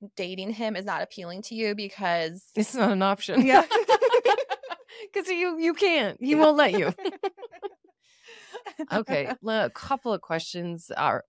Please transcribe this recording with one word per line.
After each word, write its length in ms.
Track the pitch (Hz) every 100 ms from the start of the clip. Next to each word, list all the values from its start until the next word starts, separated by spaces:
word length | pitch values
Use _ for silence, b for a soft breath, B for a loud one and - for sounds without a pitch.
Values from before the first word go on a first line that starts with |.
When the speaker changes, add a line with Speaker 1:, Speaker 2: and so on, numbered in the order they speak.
| 202 -
Speaker 1:
dating 340 | 180 185 196
him 240 | 220 220 190
is 80 |
not 180 | 202 160
appealing 400 | - - 170 185
to 120 | 220
you 200 | 226 220
because 680 | 208 202 - 185 170 160 180 - -
Speaker 2:
It's 180 | 214
not 160 | 262 214
an 120 | 190
option. 420 | 196 196 - 214 262
Speaker 1:
Yeah. 180 | 262 330
Speaker 2:
<laughs> 1400 | 453 427 415 494 494 480 427 554 - 523 349 - 466 415
'Cause 140 | 403 359
you, 300 | 349 359 320
you 160 | 330
can't. 460 | 330 392 320 208 -
He 120 | 254
won't 220 | 302 311 294
let 160 | 262
you. 200 | 196 160 180
<laughs> 60 | 381 392 392 - 508 339 370 381 _ _ B B B 440 B 453 392 - 302
Okay, 400 | 202 220 156 143 247
Speaker 1:
<laughs> 60 |
Speaker 2:
le-, 220 | 214 220 190
a 40 |
couple 420 | - - 277 240
of 80 | 196
questions 680 | - 165 - 175 175 170 -
are, 340 | - 139 110